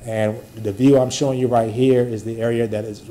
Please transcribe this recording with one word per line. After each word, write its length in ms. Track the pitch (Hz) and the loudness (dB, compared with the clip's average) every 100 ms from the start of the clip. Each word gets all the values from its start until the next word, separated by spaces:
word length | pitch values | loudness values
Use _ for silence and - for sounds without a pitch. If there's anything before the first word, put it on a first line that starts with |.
| 117 | -4
And 340 | 110 107 110 - 110 | -2 -2 -4 -12 -10
the 160 | 107 | -8
view 260 | 98 131 156 | 2 4 6
I'm 120 | 127 | 4
showing 300 | - 143 127 | -2 -2 0
you 80 | 127 | 0
right 240 | 120 113 | 2 0
here 300 | 107 131 123 | 0 2 2
is 220 | 123 110 | 0 -4
the 180 | 110 113 | -8 -4
area 260 | 117 117 113 | -2 0 -2
that 180 | 107 110 | -4 -8
is 160 | 104 - | -12 -16